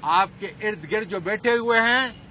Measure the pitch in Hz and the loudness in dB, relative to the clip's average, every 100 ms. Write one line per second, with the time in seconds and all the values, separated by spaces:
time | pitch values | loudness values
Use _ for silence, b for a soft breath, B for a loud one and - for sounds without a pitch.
0 | 143 170 190 - 196 147 214 208 151 214 | 2 2 2 -2 -12 -6 -6 -6 -4 -4
1 | 214 196 175 208 240 233 233 226 226 247 | -4 -6 -4 -2 2 2 2 2 4 2
2 | 254 214 - | 0 -6 -20